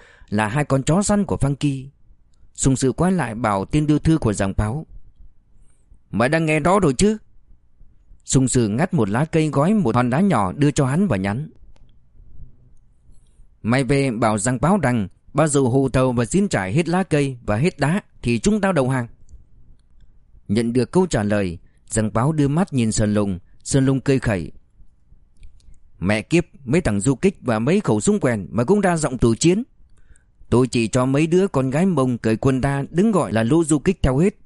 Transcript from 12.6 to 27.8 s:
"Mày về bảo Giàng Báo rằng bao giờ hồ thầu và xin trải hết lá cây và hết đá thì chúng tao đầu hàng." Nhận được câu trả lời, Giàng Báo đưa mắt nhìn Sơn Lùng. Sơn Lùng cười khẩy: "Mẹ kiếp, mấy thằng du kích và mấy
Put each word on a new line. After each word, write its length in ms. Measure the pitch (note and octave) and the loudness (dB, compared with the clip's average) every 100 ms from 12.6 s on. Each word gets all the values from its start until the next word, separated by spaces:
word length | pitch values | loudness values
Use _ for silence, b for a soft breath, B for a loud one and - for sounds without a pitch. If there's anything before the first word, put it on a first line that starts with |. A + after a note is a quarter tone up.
| - - - _ - - - - - _ | -20 -20 -20 _ -20 -20 -20 -20 -20 _
"Mày 220 | G#2 B2+ | -2 -2
về 260 | B2+ C#3 C3+ | 0 0 0
bảo 280 | A2 A#2 G#2+ | 0 0 0
Giàng 200 | B2+ B2+ | -2 0
Báo 180 | D3 G3+ | 0 2
rằng 260 | C#3 A#2+ F#2+ - - | 0 0 -4 -10 -6
bao 160 | D3 D#3 | -2 2
giờ 120 | C#3 | 2
hồ 280 | C3 C3+ C3+ | 2 2 0
thầu 200 | C3 C3 | 0 0
và 120 | A#2+ | 0
xin 240 | A#2 F3+ G3+ | 0 0 0
trải 240 | A#2+ F#2 | -2 -2
hết 160 | B2 D#3+ | -2 0
lá 140 | F3 | -2
cây 340 | F#3+ D3 C#3 B2+ - | 0 -2 -2 -6 -4
và 100 | G#2 | -2
hết 220 | E3 - | -2 0
đá 240 | C#3+ G3 - - | -2 -2 -6 -6
thì 160 | - A#2+ | -2 0
chúng 220 | - G#3+ | 0 0
tao 120 | G3 | 0
đầu 160 | E3+ B2+ | 0 0
hàng." 200 | C3 A#2 - - - - - - - _ - - - - - - | -2 -6 -12 -20 -20 -20 -20 -20 -20 _ -20 -20 -20 -20 -18 -4
Nhận 240 | G#2 A#2 | -2 0
được 180 | B2 A#2 | 0 0
câu 160 | F3+ F#3 | 0 0
trả 160 | C3 | 0
lời, 360 | G#2 G#2 F#2+ E2+ - _ - | 0 0 -2 -6 -16 _ -6
Giàng 260 | - G#2+ | -4 -2
Báo 200 | A2 C3+ | 0 0
đưa 160 | D#3 C#3 | 0 0
mắt 240 | D3+ G3 | 0 -2
nhìn 200 | C3+ A2+ | 0 0
Sơn 220 | G#2 G#2+ | 0 0
Lùng. 240 | G#2 G2+ F#2 - - | 0 -2 -4 -10 -18
Sơn 220 | - C#3 C3 | -2 0 2
Lùng 140 | C3+ | 0
cười 180 | - C3+ | 0 0
khẩy: 340 | - G2 D2+ - - - - - _ - _ - - - - - - - | 0 -4 -6 -14 -20 -20 -20 -20 _ -20 _ -20 -20 -20 -20 -20 -20 -6
"Mẹ 240 | F2 G#2+ | -2 -2
kiếp, 220 | - E3+ - - | 0 0 0 -8
mấy 160 | G#2 D#3 | -2 0
thằng 200 | C#3 G2+ | 0 0
du 140 | A2+ | 0
kích 240 | C3 F#3+ - | 0 0 -2
và 180 | B2 A2 | -2 -2
mấy 220 | A#2+ G3 | 0 0